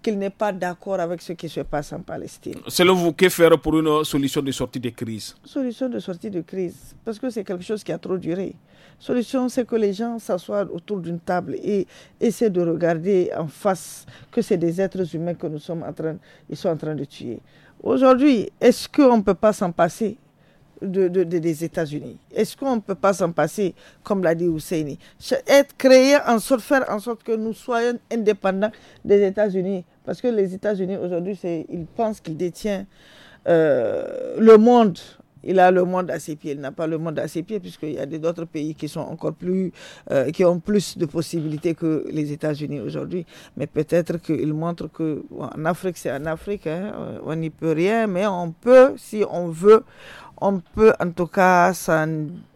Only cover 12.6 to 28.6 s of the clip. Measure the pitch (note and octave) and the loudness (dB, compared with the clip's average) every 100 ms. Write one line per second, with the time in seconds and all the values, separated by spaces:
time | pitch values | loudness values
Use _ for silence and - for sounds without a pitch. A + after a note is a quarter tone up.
12.6 | E3+ D#3+ E3+ E3+ F3 F#3+ F3+ - D#3+ - | 0 0 0 0 2 2 0 -4 -8 -4
13.6 | G#3 F#3 - - - - - - - F#3 | -2 -2 -8 -20 -20 -20 -6 -4 0 0
14.6 | E3 E3+ F#3+ F#3 F3 D#3+ E3+ E3 E3+ D3+ | 0 0 -4 -2 -6 -4 -6 -6 -8 -8
15.6 | - E3+ - - D#3+ D#3+ _ - - D3+ | -10 -10 -10 -8 -8 -8 _ -20 -16 -6
16.6 | G3 D#3 D3+ D3+ C#3+ - B2 A2+ _ _ | -4 -4 -6 -6 -8 -10 -12 -12 _ _
17.6 | _ _ - C4 C4 B3+ D4 A#3+ - _ | _ _ -2 4 6 6 4 4 0 _
18.6 | A#3 - - - C4+ A#3 G3 F3+ G#3+ G3+ | 4 4 -2 4 6 6 2 2 2 2
19.6 | F#3 E3 E3+ - G#3+ - _ _ _ _ | -4 0 0 0 -6 -6 _ _ _ _
20.6 | _ - G3 F#3 F3+ F3+ E3+ F3 E3 D3+ | _ -12 -6 0 0 0 0 0 -2 -4
21.6 | E3 - D#3 D3 C3 - _ - G#3+ - | -6 -4 -4 -6 -10 -18 _ -4 -4 -2
22.6 | C4+ A#3+ G3+ F#3 G3 G3 F3 E3+ D3+ - | -4 -4 -4 0 0 2 -2 0 -2 0
23.6 | F#3+ - - _ - G3 F3 E3 F3 D#3 | -4 -4 -20 _ -4 0 2 0 -2 -2
24.6 | - E3+ D3+ C#3 - _ - - - C#4 | -4 -6 -6 -10 -18 _ -4 -4 4 4
25.6 | - _ C4 C4 C4 C#4+ A#3+ A3+ - C4 | 4 _ 8 8 8 4 4 0 2 -2
26.6 | - C4+ B3+ G#3 A#3 A3+ - A3 A3 G#3+ | 2 0 2 -4 -6 -10 -4 -4 -4 -8
27.6 | - A#3 A#3+ A#3+ _ A#3 G#3 G3+ G3 F#3+ | -4 -2 0 -4 _ -2 0 0 0 0